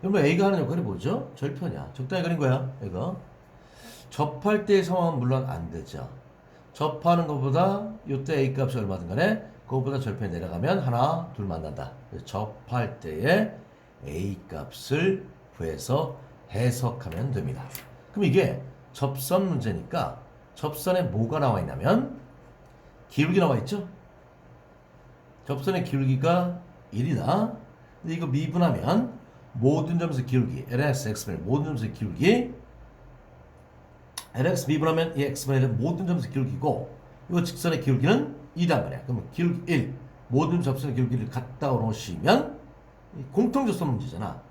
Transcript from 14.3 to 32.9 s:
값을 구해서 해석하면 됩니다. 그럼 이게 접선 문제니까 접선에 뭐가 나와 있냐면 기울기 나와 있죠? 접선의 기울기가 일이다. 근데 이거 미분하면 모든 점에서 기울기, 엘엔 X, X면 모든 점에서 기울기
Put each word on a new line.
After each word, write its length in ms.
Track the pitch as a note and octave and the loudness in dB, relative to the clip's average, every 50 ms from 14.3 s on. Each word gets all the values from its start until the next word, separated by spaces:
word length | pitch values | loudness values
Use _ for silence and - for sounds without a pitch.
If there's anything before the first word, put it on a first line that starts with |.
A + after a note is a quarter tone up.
| G2 E2+ - - | -6 -8 -10 -12
값을 760 | E2+ D2+ C#2 - - - - - C3+ D3+ E3+ F#3+ G3 F#3+ - - - - - - - | -10 -10 -10 -10 -12 -14 -4 -2 0 2 2 2 0 0 -4 -12 -18 -20 -20 -20 -12
구해서 600 | - E2 D#2+ D#2 D2+ - - B2 D3 D#3+ C3+ - - - - - - - - | -8 -6 -6 -6 -6 -4 -2 0 0 0 -2 -6 -12 -18 -20 -20 -20 -20 -8
해석하면 800 | - G2+ A#2+ B2 A2+ - C3 A#2 - - - - D#2+ F2 A#2+ C#3 | -4 0 0 2 2 0 -2 -4 -4 -4 -8 -8 -6 -4 -4 -2
됩니다. 320 | - G2+ - - - - - - - - - - - - - - | -2 -2 -4 -4 -6 -8 -10 -12 -14 -14 -16 -16 -20 -20 -20 -10
그럼 140 | - G3+ G3+ | -2 0 2
이게 360 | D3+ B2+ F#3+ E3+ - - - - - - - - - | 4 6 4 4 4 0 -4 -8 -12 -18 -20 -20 -20
접선 560 | - - C#3 C3 C3+ - - - C#3 D3 G3 F#3 | -6 -2 -2 -2 -2 -4 -2 2 2 2 4 2
문제니까 720 | E3 C3 G#2 A2 F#2+ D#2+ - - - C#3 A2 C#2 - - - - - - - - - | 0 0 0 -2 -2 -4 -6 -4 -2 -2 -2 -2 -4 -10 -16 -20 -20 -20 -20 -20 -12
접선에 500 | - - D3+ D3+ - - F#3 F3+ F3+ - | -6 -6 -6 -4 -2 0 2 2 2 2
뭐가 360 | A2+ F#2 G#2+ A2+ A2+ D3+ D#3 | 2 2 0 0 0 2 2
나와 200 | C#3+ C3 A2 G2 | 2 4 2 2
있냐면 580 | E2+ C#2+ C2 C2+ E2+ C3+ G3 A#3+ C4 - - - - - - - - - - - - - - - - - - - - - | 0 -2 -6 -2 2 4 4 4 2 0 -6 -14 -16 -20 -20 -20 -20 -20 -20 -20 -20 -20 -20 -20 -20 -20 -20 -20 -20 -8
기울기 300 | - C3+ D3+ E3 F3+ G3 | 0 2 2 4 4 4
나와 180 | F3 D3+ C3 A2+ | 4 4 2 0
있죠? 300 | - - G#3 G3+ F3 - - - - - - - - - - - - - - - - - - - - - - - - - - - - - - - - | 0 -2 -4 -6 -6 -8 -14 -20 -20 -20 -20 -20 -20 -20 -20 -20 -20 -20 -20 -20 -20 -20 -20 -20 -20 -20 -20 -20 -20 -20 -20 -20 -20 -20 -20 -20 -8
접선의 400 | - C#3 C3 - - F#3+ F3+ - | -6 -6 -2 0 0 0 0 0
기울기가 760 | - - C3+ C3+ C3 C3 C3 C#3 E3 E3+ F3+ F3+ F3+ F3 - - - - - - - | 0 0 0 2 4 2 4 4 4 4 4 4 0 -2 -6 -10 -16 -20 -20 -20 -10
일이다. 600 | - G2+ B2+ E3+ D3 - - A#2 E3 G3+ A3 A3 - - - - - - - - - - | -4 -2 0 0 0 0 2 2 2 2 2 0 -2 -8 -14 -20 -20 -20 -20 -20 -20 -12
근데 140 | - E3 E3 | -6 -6 -4
이거 120 | E3+ E3+ C#3+ | -2 -2 0
미분하면 960 | B2+ C#3+ D#3 - - F3 F3 D#3+ B2+ - - C3+ F3 A3 B3+ B3 - - - - - - - - - | 0 0 0 0 2 2 4 4 2 2 2 2 2 2 2 0 -6 -12 -18 -20 -20 -20 -20 -14 -6
모든 460 | - A2+ C3+ D3+ D#3+ D#3 D#3+ E3+ E3+ | 2 4 4 4 4 2 0 0 0
점에서 240 | E3+ E3 C#3 C3 B2 | 0 0 0 -2 -2
기울기, 420 | - B2+ C3 A#2+ - - C3 B2+ - | 2 2 2 2 2 -2 -8 -8 -4
엘엔 200 | B2 B2 D3 D3 | -2 0 2 2
X, 200 | C3 - - G#2+ | 0 0 -2 -4
X면 360 | G#2+ - - G#2 F2+ - D#2 | -4 -4 -4 -6 -6 -6 -2
모든 300 | F#2+ B2+ D3 D3+ D#3+ D3+ | 0 0 0 0 0 -2
점에서 180 | A#2 A2 - - | -2 -4 -4 -4
기울기 600 | - A2+ G#2+ - - C3 F3+ A3+ B3 B3 - - - - - - - - - | -4 -6 -6 -2 2 4 6 6 6 4 -2 -8 -14 -18 -20 -20 -20 -20 -20